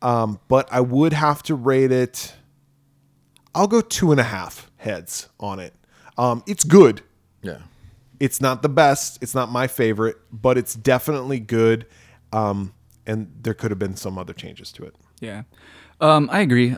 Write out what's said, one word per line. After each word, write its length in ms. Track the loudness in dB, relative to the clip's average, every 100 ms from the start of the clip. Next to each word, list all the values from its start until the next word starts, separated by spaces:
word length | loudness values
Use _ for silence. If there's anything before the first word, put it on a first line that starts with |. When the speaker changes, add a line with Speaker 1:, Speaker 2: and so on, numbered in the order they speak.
Speaker 1:
Um, 400 | -2 0 -2 -6 _
but 180 | 0 2
I 80 | -2
would 320 | 0 2 0
have 300 | 2 0 -2
to 100 | -6
rate 380 | -2 0 2 2
it, 400 | 2 -2 -6 -16 -18 _ _ _ _ _ _ _ _ _ _ _
I'll 120 | -2 2
go 140 | 0
two 300 | -2 -2 2
and 80 | 2
a 40 |
half 460 | 2 -6 -12 -16 -20 _
heads 520 | -8 -8 -10 -14 -14 _
on 220 | -10 -10
it. 140 | -14 _ _ _ -14 -2
Um, 260 | 0 -2 -6
it's 180 | -6
good. 380 | 6 8 8 6 _ _ _ _
Speaker 2:
Yeah. 160 | -14 -14 -18 _ -20 _ _ _
Speaker 1:
It's 200 | -4 0
not 220 | -2 0
the 60 | 0
best. 540 | 4 4 2 -4 -10
It's 120 | -6
not 160 | -4 -4
my 160 | -4 -4
favorite, 500 | 0 0 0 -2 -4 _
but 260 | -2 0 0
it's 180 | -2
definitely 680 | -4 0 0 0 -6 -6 -8
good. 460 | -4 2 2 2 -4 _ _ _ _
Um, 400 | -4 -2 -4 -8 _ _ _ -8
and 240 | -8 -8 -10
there 120 | -8
could 160 | -6 -6
have 80 | -4
been 180 | -6 -8
some 200 | -10 -10
other 160 | -12
changes 400 | -16 -18 -18 -20
to 120 | -20
it. 100 | -20 _ _ _
Speaker 3:
Yeah. 220 | -14 -14 -18 _ -20 -20 -20 _
Um, 280 | 2 4 2
I 80 | 0
agree. 340 | 2 2 2